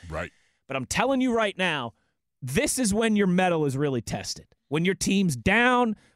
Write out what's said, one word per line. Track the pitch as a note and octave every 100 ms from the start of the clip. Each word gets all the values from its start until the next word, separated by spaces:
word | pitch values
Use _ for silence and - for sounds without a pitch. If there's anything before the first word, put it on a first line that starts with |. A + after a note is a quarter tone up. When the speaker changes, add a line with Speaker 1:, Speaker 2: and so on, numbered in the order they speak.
| F2
Speaker 1:
Right. | D#2+ F2 - _ _ -
Speaker 2:
But | C3
I'm | B2
telling | - B3 C4+
you | B3+
right | A#3 G#3+ F3
now, | F#3 D3 A#2 - _ _ _ _
this | B2+ D3+ C#4+ -
is | A#3
when | G3+ A3+ G#3
your | G3
mettle | F3+ F#3 E3+ D3
is | C3
really | D3 B2+
tested. | - G#2 F#2+ - - _ _
When | D#3
your | F3+ F#3+
team's | - G3 F#3 B2
down, | F#3 G#3+ B3 B3 A#3+ G#3 _